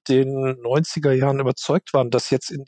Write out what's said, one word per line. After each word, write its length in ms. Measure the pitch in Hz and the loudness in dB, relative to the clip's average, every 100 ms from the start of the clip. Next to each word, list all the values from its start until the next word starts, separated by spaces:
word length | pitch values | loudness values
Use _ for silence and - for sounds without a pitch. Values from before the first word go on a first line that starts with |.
| - | 0
den 520 | 131 131 135 131 127 | 2 2 -2 -4 -4
neunziger 500 | 120 139 165 165 147 | -2 0 0 -2 2
Jahren 260 | 131 139 139 | 2 2 2
überzeugt 540 | 131 - - 156 - | 0 -2 -2 -2 2
waren, 160 | 143 123 | 0 2
dass 220 | 120 - | 0 0
jetzt 180 | 131 - | -2 -2
in, 140 | 147 | -12